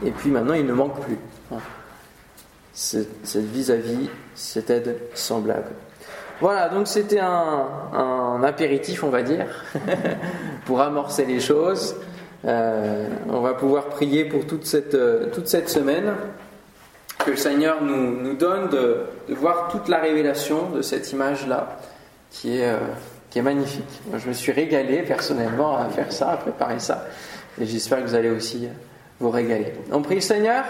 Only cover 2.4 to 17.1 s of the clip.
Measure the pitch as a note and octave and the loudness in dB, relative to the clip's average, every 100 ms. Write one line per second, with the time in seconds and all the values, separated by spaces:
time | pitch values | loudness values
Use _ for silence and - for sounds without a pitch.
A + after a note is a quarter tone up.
2.4 | - - - - - - G#2+ - - G#2 | -20 -20 -20 -8 -4 -2 -4 -8 -4 -2
3.4 | G#2+ A#2+ B2+ A#2 A2+ A#2+ C3+ - - - | -2 -2 2 2 2 -2 -4 -8 -16 -14
4.4 | - - - A#2+ A#2 A#2+ - - - A2+ | -6 -6 2 2 2 -6 -8 -8 -2 -2
5.4 | G#2+ - - - - - - - - - | 0 -2 -4 -10 -16 -20 -18 -16 -14 0
6.4 | F3+ D4 - G3 G#3 G#3+ G3+ G3+ F#3 F3 | 2 4 2 2 2 2 4 4 4 2
7.4 | E3 D3+ C3+ C#3 C3+ - B2+ B2+ B2 B2 | 2 0 -2 -4 -4 0 0 2 0 4
8.4 | C3+ D3 D#3 C#3 C#3 F3+ D3+ B2 B2 D#3+ | 2 4 2 2 0 -2 2 2 2 0
9.4 | - - - D3 - F3+ - - E3+ F3+ | -2 -6 -8 -6 -2 -2 -2 -4 -6 -6
10.4 | - C3+ - B2+ C#3+ D3 C#3+ - C3 B2+ | -8 -10 -2 2 4 2 -2 0 2 2
11.4 | A#2 D3 E3+ F#3+ D3+ - - - - - | 4 4 4 2 -2 -6 -10 -14 -16 -8
12.4 | - A#2 A2+ A2 G#2+ G#2 G#2+ - - B2 | 0 2 2 2 0 -2 -2 -4 -2 0
13.4 | B2 B2+ C#3 C#3+ C#3+ - C#3+ D3 D3+ D3 | 0 2 4 4 2 -2 2 2 2 0
14.4 | D#3 E3 - D3+ C#3+ C#3 B2 A2+ - - | -2 -4 0 0 2 4 4 4 0 -4
15.4 | F3 F3 E3 D#3 C#3 D#3 G#3 G3 - - | 0 0 2 2 2 2 0 -2 -6 -12
16.4 | - - - - - - - | -18 -20 -20 -20 -20 -20 -20